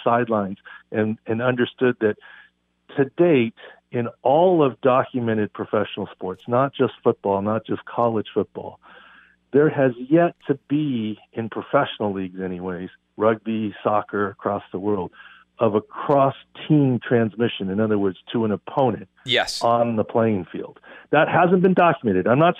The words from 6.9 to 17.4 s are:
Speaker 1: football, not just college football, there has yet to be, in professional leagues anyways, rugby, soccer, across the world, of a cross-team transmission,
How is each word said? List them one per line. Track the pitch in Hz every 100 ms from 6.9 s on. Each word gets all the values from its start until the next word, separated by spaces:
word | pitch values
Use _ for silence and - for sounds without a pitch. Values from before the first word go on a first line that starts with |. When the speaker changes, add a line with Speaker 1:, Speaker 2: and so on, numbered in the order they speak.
| -
Speaker 1:
football, | 123 117 101 98
not | 101 110 -
just | 104 -
college | - 117 113 -
football, | - 95 - 98 - - - - - _ _ _
there | 139 151
has | 143 135 120
yet | 127 165 170 - -
to | 135 -
be, | 147 151 120 107 104 _
in | - 113
professional | 110 - 143 139 - 107
leagues | 95 95 92
anyways, | 92 90 92 87 92 - _ -
rugby, | 107 110 113 110 107 -
soccer, | 110 107 - 101 101
across | - 104 101 -
the | 92
world, | 101 101 90 - - - _ -
of | 113
a | 104
cross-team | - - - 139 139 - - - - 151 135 120
transmission, | - 120 110 104